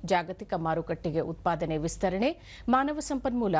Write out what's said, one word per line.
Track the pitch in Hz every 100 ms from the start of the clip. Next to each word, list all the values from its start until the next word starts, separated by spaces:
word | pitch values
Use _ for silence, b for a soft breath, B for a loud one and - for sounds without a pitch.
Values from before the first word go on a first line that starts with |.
| 175
ಜಾಗತಿಕ | 180 165 185 208
ಮಾರುಕಟ್ಟೆಗೆ | 180 165 160 160 156 170 160
ಉತ್ಪಾದನೆ | 151 165 180 165 160 156
ವಿಸ್ತರಣೆ, | 160 - 185 190 262 330 B B -
ಮಾನವ | 262 277 302
ಸಂಪನ್ಮೂಲ | 302 277 269 240 202